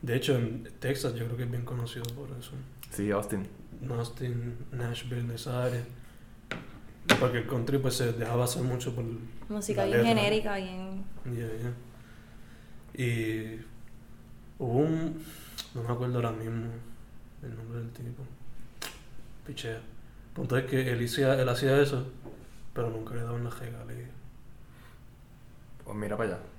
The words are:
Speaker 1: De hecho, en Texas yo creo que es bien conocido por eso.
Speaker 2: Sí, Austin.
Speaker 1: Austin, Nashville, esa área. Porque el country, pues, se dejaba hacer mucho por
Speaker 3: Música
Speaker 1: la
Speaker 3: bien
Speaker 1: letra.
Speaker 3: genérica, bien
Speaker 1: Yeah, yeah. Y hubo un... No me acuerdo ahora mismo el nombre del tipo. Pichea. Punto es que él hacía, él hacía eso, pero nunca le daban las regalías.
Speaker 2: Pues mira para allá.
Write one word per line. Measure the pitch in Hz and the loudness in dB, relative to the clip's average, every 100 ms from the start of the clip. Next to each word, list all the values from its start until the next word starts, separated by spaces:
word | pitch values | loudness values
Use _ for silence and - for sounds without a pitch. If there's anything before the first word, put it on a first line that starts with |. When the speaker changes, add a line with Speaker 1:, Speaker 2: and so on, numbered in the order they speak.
Speaker 1:
De | 127 120 | 4 2
hecho, | - 127 | 6 6
en | 117 110 - - | 6 0 -6 -4
Texas | 127 143 139 | 0 2 2
yo | 117 117 | 0 0
creo | 120 | 0
que | |
es | 123 | 0
bien | 120 120 | 0 -2
conocido | 127 117 123 117 131 | -2 -2 0 -2 -2
por | 135 127 | -6 -8
eso. | - 131 - - - | -8 -8 -10 -12 -8
Speaker 2:
Sí, | - 101 | 0 4
Austin. | 101 107 104 95 - - - 127 | 4 4 0 0 -8 -14 -8 -2
Speaker 1:
Austin, | 120 117 - 127 120 120 117 120 | 0 0 -2 -2 0 -2 -4 -4
Nashville, | 127 120 117 123 123 120 117 | -2 -2 -2 -2 -2 -2 -2
esa | - 123 123 | 0 2 4
área. | 123 123 - - - - - - - - - - - - - | 2 -2 -8 -14 -14 -16 -16 -8 -6 -6 -12 -14 -12 4 6
Porque | 131 120 | 6 4
el | 113 | 0
country, | 127 117 135 | 0 2 4
pues, | 131 - | 4 4
se | 123 | 2
dejaba | 113 113 120 120 | 2 2 4 4
hacer | 175 | 2
mucho | 127 123 127 120 | 2 0 -2 -2
por | 117 117 - - - | -2 -4 -6 -8 -6
Speaker 3:
Música | 214 202 202 - | -4 0 4 6
Speaker 1:
la | |
Speaker 3:
bien | 233 233 | 8 8
Speaker 1:
letra. | 226 | 8
Speaker 3:
genérica, | 208 220 214 196 | 8 6 4 0
bien | 185 185 190 190 196 - 131 | -2 -4 -4 -2 -2 -2 -2
Speaker 1:
Yeah, | 117 117 110 120 120 - - - - - - - - - - - - | -2 -2 -2 -2 -4 -8 -14 -16 -16 -16 -16 -14 -16 -14 -14 -12 0
yeah. | 123 | 2
Y | 117 110 110 110 113 - - - - - - - - - - | 4 2 0 -2 -8 -10 -12 -12 -12 -14 -16 -14 -16 -16 -4
hubo | 123 120 | 2 6
un... | 156 160 165 - - - - - - 131 | 6 6 2 -2 -8 -12 -12 -10 -8 -4
No | |
me | 117 | 0
acuerdo | 120 123 123 | 2 4 4
ahora | 117 | 2
mismo | 110 113 113 117 117 - - - - - - | 2 -2 -2 -2 -4 -8 -10 -10 -12 -14 -10
el | 131 113 | -8 -8
nombre | 113 117 | -6 -6
del | 117 | -6
tipo. | 120 120 120 127 - - - - - - - - - - - - | -6 -8 -8 -10 -6 -4 -4 -4 -6 -8 -10 -10 -10 -8 -10 -8
Pichea. | - 113 113 - - - - - | -6 -4 -4 -6 -12 -12 -14 -10
Punto | - 127 127 | -4 2 4
es | 131 | 4
que | 131 127 | 2 4
él | 120 120 | 2 2
hacía, | 135 131 135 | 6 6 8
él | 127 | 6
hacía | 120 135 139 | 6 8 8
eso, | 139 127 127 - - - - - - | 8 4 -2 -6 -12 -12 -12 -10 -6
pero | - 117 | 0 0
nunca | 113 113 120 | 0 -2 -2
le | |
daban | 117 120 | 0 0
las | 120 117 | -2 -4
regalías. | 120 117 120 120 123 - - - - - - - - - - - - - - - - - | -6 -6 -8 -8 -8 -10 -12 -14 -14 -14 -14 -16 -16 -16 -18 -18 -18 -18 -16 -16 -14 -14
Speaker 2:
Pues | - 104 | -8 -4
mira | 104 104 | 0 2
para | 110 | 2
allá. | 90 - | 0 -6